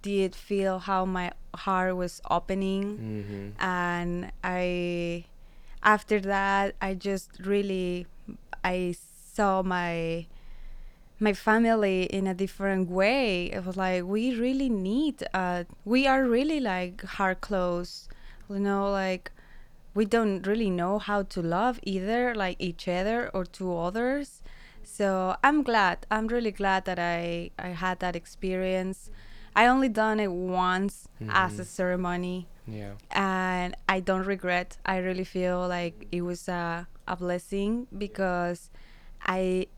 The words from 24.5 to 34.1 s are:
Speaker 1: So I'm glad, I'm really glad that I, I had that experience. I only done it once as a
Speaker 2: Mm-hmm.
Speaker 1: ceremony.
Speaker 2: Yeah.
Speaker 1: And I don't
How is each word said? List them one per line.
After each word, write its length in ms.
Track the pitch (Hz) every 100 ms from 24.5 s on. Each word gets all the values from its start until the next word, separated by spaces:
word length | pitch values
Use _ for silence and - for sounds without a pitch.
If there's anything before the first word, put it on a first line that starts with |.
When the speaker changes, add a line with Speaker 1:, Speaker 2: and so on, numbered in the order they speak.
| - - -
Speaker 1:
So 540 | - - 196 190 185 -
I'm 180 | 277 302
glad, 440 | 262 226 190 175 -
I'm 160 | 214 220
really 240 | 240 226
glad 320 | 190 202 190 185
that 120 | 175
I, 520 | 175 170 170 170 175 -
I 100 | 180
had 320 | 170 185 180
that 160 | 180 175
experience. 960 | - - 190 185 185 185 185 190 - - - - -
I 120 | - 233
only 220 | 262 269
done 320 | 214 220 214
it 100 | 202
once 760 | 180 185 180 180 185 202 - - - 110
as 260 | 190 185 104
a 40 |
Speaker 2:
Mm-hmm. 0 |
Speaker 1:
ceremony. 840 | 180 - 180 180 180 175 180 180 175 - -
Speaker 2:
Yeah. 240 | 107 101 101 -
Speaker 1:
And 640 | - 196 185 185 180 180 - -
I 100 | 190
don't 240 | 180